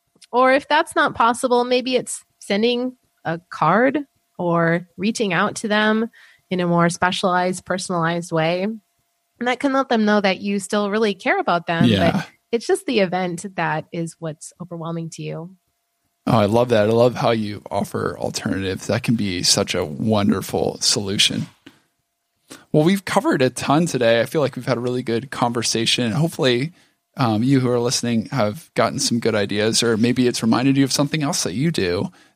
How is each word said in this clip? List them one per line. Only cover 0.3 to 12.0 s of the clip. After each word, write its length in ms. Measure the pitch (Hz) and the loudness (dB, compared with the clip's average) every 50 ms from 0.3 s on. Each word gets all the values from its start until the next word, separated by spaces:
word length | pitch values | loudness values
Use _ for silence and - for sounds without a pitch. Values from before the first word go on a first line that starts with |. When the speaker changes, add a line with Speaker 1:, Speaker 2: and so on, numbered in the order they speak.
Speaker 1:
Or 200 | - 247 254 262 262 | 0 2 4 4 4
if 140 | 285 277 | 2 2
that's 280 | - 294 311 330 - - | 0 0 0 0 0 0
not 180 | 339 294 - - | 0 0 0 2
possible, 480 | - 233 226 240 - - 247 247 240 240 | 2 2 2 2 0 0 2 2 2 2
maybe 300 | 247 254 254 233 262 254 | 2 0 0 0 0 -2
it's 280 | 233 - - - - - _ _ _ | -2 -2 -4 -10 -12 -14 _ _ _
sending 560 | - - 202 202 220 247 247 240 254 254 254 _ _ _ _ _ - | -6 -4 0 2 2 2 2 0 -2 -6 -8 _ _ _ _ _ -8
a 140 | 156 165 170 - _ | -6 -6 -6 -8 _
card 500 | - - 156 156 180 220 254 277 262 302 277 - _ _ _ _ _ | -4 0 2 4 4 4 4 4 2 0 -4 -8 _ _ _ _ _
or 500 | - 180 170 170 170 165 165 170 170 180 - _ | -4 -2 0 2 2 2 2 2 0 -2 -8 _
reaching 360 | - 190 220 226 - 220 196 170 | -4 -4 -2 -2 -2 -2 0 0
out 220 | 170 202 - - | 0 0 0 -2
to 100 | - - | -4 -4
them 420 | 202 208 214 214 214 214 220 226 226 - - - - _ _ _ - | -2 0 2 2 2 2 0 0 -4 -6 -14 -20 -20 _ _ _ -4
in 100 | 190 180 | -2 -2
a 60 | 175 | 0
more 220 | 175 175 170 170 170 | 2 4 4 4 2
specialized, 760 | 170 - 180 180 185 - - 185 180 180 180 185 185 185 - | 2 0 -2 -2 0 0 0 0 2 2 0 0 -2 -4 -6
personalized 680 | - 180 185 - - 180 170 160 165 170 170 170 - | -6 -6 -6 -4 -4 -2 -2 0 0 -2 -4 -4 -2
way. 320 | 170 160 156 165 175 180 190 | -2 0 0 0 0 -2 -2
And 840 | 214 226 208 - _ _ _ _ _ _ _ _ _ _ - 240 | -4 -6 -8 -14 _ _ _ _ _ _ _ _ _ _ -6 -2
that 120 | 247 254 - | -2 -2 0
can 140 | - 277 269 | 0 0 0
let 160 | 269 262 - | 0 0 2
them 160 | 254 220 214 | 2 2 4
know 160 | 208 208 208 | 4 4 4
that 180 | 196 190 185 190 | 2 2 0 -2
you 200 | 202 202 202 196 | -2 -4 -4 -4
still 300 | 190 - 214 208 208 196 | -4 -2 -2 -2 -2 0
really 240 | 196 220 226 208 196 | 0 0 0 0 -2
care 240 | - - 262 359 403 | -2 -2 0 0 0
about 280 | 302 - 175 175 - | 0 0 0 0 0
them, 180 | - 170 165 - | -2 0 2 4
Speaker 2:
Yeah. 260 | 240 - 190 | 4 4 4